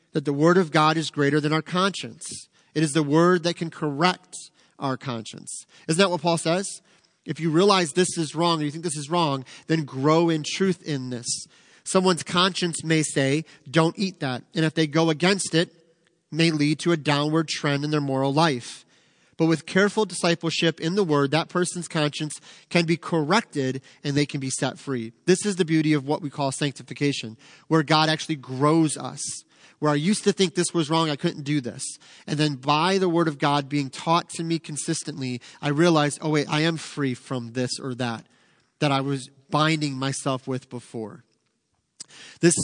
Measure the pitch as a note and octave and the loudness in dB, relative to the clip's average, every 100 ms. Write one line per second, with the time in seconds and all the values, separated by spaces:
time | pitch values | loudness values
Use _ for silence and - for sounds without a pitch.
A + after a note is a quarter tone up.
0 | _ D#3+ D3 C#3+ D#3+ F3 E3+ D#3 D3+ D#3+ | _ -4 -2 2 6 6 4 4 4 2
1 | D3+ - C#3+ D3+ D3 D#3 - F3+ G3 F3+ | -2 0 2 2 2 -2 0 0 0 -2
2 | A#2+ D3 - - - _ _ D3+ D#3 C#3+ | -12 -14 -14 -14 -16 _ _ -2 0 2
3 | D3 D3+ F3 F3+ E3 E3+ E3 - D#3 C#3 | 4 4 6 4 0 -4 -6 -6 -6 0
4 | F3 F3+ _ - - _ _ _ C#3+ B2+ | 0 0 _ -20 -20 _ _ _ -6 -4
5 | C#3 A#2 G#2+ - - - - - - D#3+ | -6 -8 -10 -14 -14 -16 -16 -20 -4 2
6 | G3 F3 E3 E3 D#3+ F3 G3+ - _ _ | 2 2 0 0 0 -2 -4 -12 _ _
7 | _ _ - D3+ D#3+ D#3 G#3 F#3+ E3 F3 | _ _ -10 -4 0 4 6 4 2 0
8 | F3+ - D3+ D3+ E3+ E3 D3+ D3+ E3 D3 | 0 0 -4 0 0 2 -2 -6 -8 -8
9 | C#3 F3 D#3+ C3+ B2+ - - D#3+ C#3 C3+ | -2 0 2 0 -6 -18 -2 -2 -2 0
10 | C#3 D#3+ E3+ D#3+ D3 - G3 F3 - C#3+ | 4 4 4 0 -2 0 0 0 -4 -6
11 | B2+ B2 A#2+ - - _ _ _ - F#3+ | -4 -8 -6 -8 -10 _ _ _ 0 2
12 | F#3 E3+ - F3 F#3 F3 F3+ D#3+ D#3+ D#3+ | 4 0 0 2 2 2 -4 -4 0 2
13 | D3+ - C3+ D3 D#3+ - - D3 E3 - | 2 0 2 0 -4 -16 -2 2 2 2
14 | F#3+ - C#3 B2 - F3+ D#3+ D#3+ D#3+ D3 | -4 -4 -6 -6 -6 -2 0 0 0 2
15 | E3 D3+ F3 G3+ - D#3+ F3+ _ _ _ | 2 2 2 0 0 0 0 _ _ _
16 | _ _ _ D3+ E3 D#3 D3 D3+ E3+ E3+ | _ _ _ 0 2 2 0 0 0 0
17 | C#3 C#3+ D3 D#3 D#3 - D3+ C#3+ D3 D3+ | 0 0 2 0 -2 -4 -2 -2 0 -2
18 | C#3+ C3+ C3+ C#3 E3 B2+ - - _ _ | 0 0 0 4 2 2 -8 -18 _ _
19 | _ _ _ _ D#3+ D#3 - F#3 G3+ G#3+ | _ _ _ _ 0 0 0 2 2 2
20 | G#3 F3+ F3 E3+ E3 - E3 D#3 E3 G3 | -2 0 0 0 -2 0 0 0 -2 0
21 | F#3 D3 C#3 D3+ D#3+ F3 F3+ F3+ E3 E3 | 2 2 2 2 0 -2 -2 -4 -6 -2
22 | D3+ - D3+ - - - _ F3 E3+ E3+ | -2 -2 -8 -8 -18 -20 _ 0 2 -2
23 | - E3+ D3 G#3 - D3 C3 C3 - - | 0 -2 2 0 0 -4 -2 -4 -10 -10
24 | D3 C#3+ D3 D3 C3+ - C3+ - - B2+ | -2 0 0 -2 -6 -4 -4 -4 -6 -6
25 | A2+ - - F#3 G#3 F3+ E3 D#3+ D#3 D3+ | -6 -8 2 2 2 -2 0 2 2 2
26 | C3+ D3+ C#3+ - C#3 - D3 - B2 C3 | 0 -4 -4 -4 -4 -2 -4 -4 -14 -4
27 | C#3+ C3+ A2+ A2 - - _ D#3+ D3 D#3 | -2 -2 -8 -14 -20 -20 _ 0 4 4
28 | D#3 D#3 - D#3 B2 C3 C#3+ E3 D#3 C3+ | 4 0 -4 -8 -6 0 2 4 2 0
29 | C3 D3 - - - _ - _ D3 D3 | -10 -10 -10 -12 -16 _ -20 _ 0 2
30 | D#3+ A3 G3+ - F#3 - F3 F3 C#3+ E3 | 2 0 0 2 0 0 -2 -2 0 0
31 | D#3+ C#3+ E3+ E3 C#3 D3+ A#2+ C3+ - - | 0 -2 -4 -4 -2 -2 -2 -10 -12 -14
32 | - - - D3+ D3+ C3+ C3+ D3+ E3+ F#3+ | -20 -20 -8 0 0 0 0 2 2 2
33 | F#3 E3 E3 C#3+ D3+ C#3+ C#3 D3 C#3 - | 2 2 0 0 0 0 0 -4 -4 -6
34 | - E3+ - - E3 E3 - D3 - E3 | 0 0 0 -8 -4 -4 -6 -10 -6 -6
35 | - D3 B2+ B2 - - C#3+ D3 F3 D#3+ | -6 -8 -8 -8 -12 -8 -4 2 4 4
36 | D3 - D#3 D3+ A#2+ D3+ D#3+ D#3+ - - | 2 -2 0 0 0 0 0 -2 -8 -4
37 | C#3 B2 - C3 A#2 A#2+ B2 - C#3 A#2+ | -4 -4 -8 -8 -6 -6 -6 -6 -10 -6
38 | B2 A2+ - _ _ _ _ _ D3+ C#3 | -6 -6 -12 _ _ _ _ _ 0 0
39 | C#3 C#3 B2+ _ _ D3+ D#3 D#3+ D3 C3 | 0 -4 -6 _ _ 0 2 2 -2 -4
40 | C3+ C3 D3 C3 - B2+ - B2 - A#2+ | -4 -4 -4 -4 -4 -6 -6 -16 -12 -12
41 | G#2+ - _ _ _ _ _ _ _ _ | -12 -14 _ _ _ _ _ _ _ _
42 | - - - - E3+ - | -20 -20 -20 2 4 4